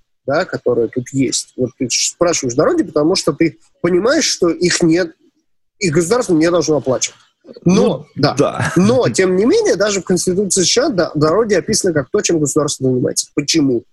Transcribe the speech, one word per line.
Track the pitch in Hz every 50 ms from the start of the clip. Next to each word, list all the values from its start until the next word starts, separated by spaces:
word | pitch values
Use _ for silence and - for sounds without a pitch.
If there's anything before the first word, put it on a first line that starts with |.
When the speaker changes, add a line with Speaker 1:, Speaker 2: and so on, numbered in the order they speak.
| _ _ _ _ -
Speaker 1:
да, | 131 143 170 185
которые | - - - - 123 123 120 113 104
тут | - 131 123 -
есть. | 135 135 131 110 - - - _ -
Вот | 123 127 113 - -
ты | 131 113
спрашиваешь | - - - - - - 170 175 156 - 139 120 117
дороги, | 143 180 262 349 320 190
потому | 160 - 151 151 165 190
что | 185 - 165 143
ты | - 165 151 - _ _ _ _ -
понимаешь, | - 175 180 175 208 254 311 302 -
что | - - - 185 165
их | 156 - 175 170 - -
нет, | 175 160 160 180 180 160 - _ _ _ _ _ _ _ _ _ _ _ _ -
их | 202 165
государство | 139 175 165 170 233 254 240 190 165
не | 151 160 175
должно | 175 170 143 151 151 131
оплачивать. | - 131 120 110 - - - _ _ _ _ _ _ - - - -
Но, | 175 190
Speaker 2:
Ну, | - - 220 156 135 - _ -
Speaker 1:
да. | - 139 127 120 135
Speaker 2:
да. | 135 - - - 113 151 -
Speaker 1:
Но, | 175 190 214 254 247 202 160
тем | 208 202 190 185 185
не | 185 220
менее, | 269 403 466 427 349 208
даже | 170 202 214 202 190
в | -
Конституции | - 185 165 - 185 175 196 208 175 - 190
С | 165
Ш | - - 240 294
А | 330
до-, | 202 170 156 - -
дороги | 147 151 156 170 220 240 208 202
описаны | 160 - 208 - - - 185
как | 160 190 - -
то, | - 208
чем | - - 170 156
государство | 147 139 - 156 143 139 - - 135 127
занимается. | 127 127 135 - - - - - -
Почему? | 151 143 - - 160 139 135 120 117 - _